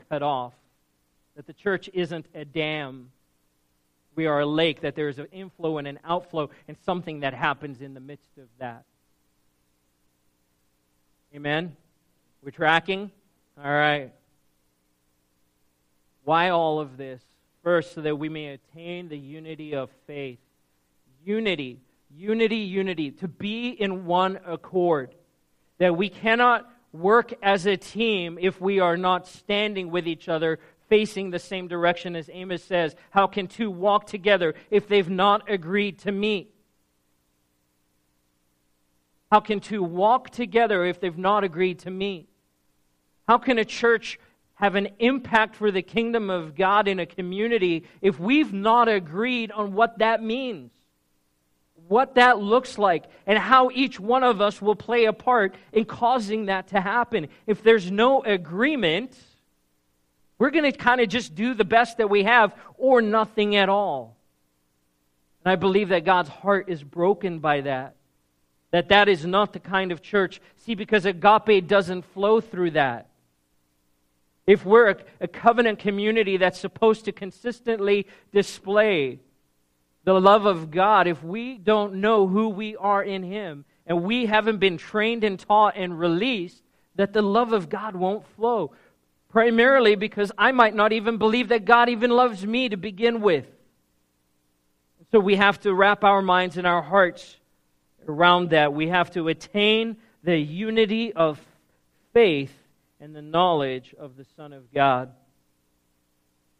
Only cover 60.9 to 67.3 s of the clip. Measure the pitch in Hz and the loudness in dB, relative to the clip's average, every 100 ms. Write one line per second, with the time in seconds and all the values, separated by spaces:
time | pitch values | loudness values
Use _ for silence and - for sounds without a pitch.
60.9 | 254 220 240 - 156 240 220 190 226 240 | 2 0 -2 -6 -6 -4 -2 2 2 2
61.9 | - 214 208 196 240 208 - - - 262 | 0 0 0 4 4 4 0 -20 -2 4
62.9 | 247 214 220 214 - 208 208 190 202 196 | 4 4 0 0 -2 0 2 2 2 0
63.9 | 139 113 _ _ _ _ _ _ _ _ | -4 -8 _ _ _ _ _ _ _ _
64.9 | _ _ _ _ _ 180 185 190 190 190 | _ _ _ _ _ 0 2 2 2 2
65.9 | 180 165 180 151 - 196 196 190 160 143 | 0 2 0 0 -4 0 0 -2 -8 -10
66.9 | 170 180 208 190 | 0 0 0 -4